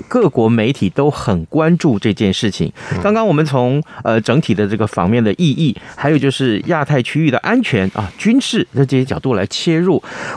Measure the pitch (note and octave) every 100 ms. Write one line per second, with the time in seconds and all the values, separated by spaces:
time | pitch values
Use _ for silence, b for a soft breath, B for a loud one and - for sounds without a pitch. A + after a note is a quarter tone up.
0 | - B3+ G3 B2+ A2 A#2 A2 C#3 G2 -
1 | C#3+ - - F#2 D#2+ D3+ D#3+ E3+ D#3+ G#2
2 | A2+ G2 G#2 F#2+ A2 - D#2+ - B F#2+
3 | G3+ G#3+ A3 D3 D#3 C3 B2 C#3 D3+ B
4 | - A2+ A2 B2+ - F2+ G#2 G#2 G#2+ -
5 | F2+ A#2+ A2 - E3+ C3+ D#3 - B B
6 | C#3+ D3+ C3+ B2+ C3 G#2 - E3 C#3 D3
7 | A#2+ D3 D#3+ A#2+ - A#3+ A3+ G#2+ F#2+ -
8 | G2+ - G3+ C4 - A3+ - B2+ C3+ C3
9 | C3 - C#3 A2 G2 - - D#3+ F3+ C#3+
10 | B B B